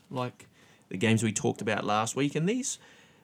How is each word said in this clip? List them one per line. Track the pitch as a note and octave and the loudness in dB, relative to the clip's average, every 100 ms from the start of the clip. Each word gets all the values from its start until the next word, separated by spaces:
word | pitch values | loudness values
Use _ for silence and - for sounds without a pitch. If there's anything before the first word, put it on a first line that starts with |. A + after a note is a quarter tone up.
| - | -10
like | C3 B2 - - _ - - - | -6 -6 -8 -20 _ -20 -20 -10
the | F#2+ | 0
games | A2 A2 | 4 4
we | A2+ | 2
talked | G#2 A#2 - | 2 0 0
about | G#2 G2+ | -2 -2
last | G2+ G#2 A2 B2+ | 0 0 0 0
week, | C#3+ D3+ | -2 0
and | E3+ | 0
these | B3+ - - - - - _ | -2 -4 -8 -14 -20 -20 _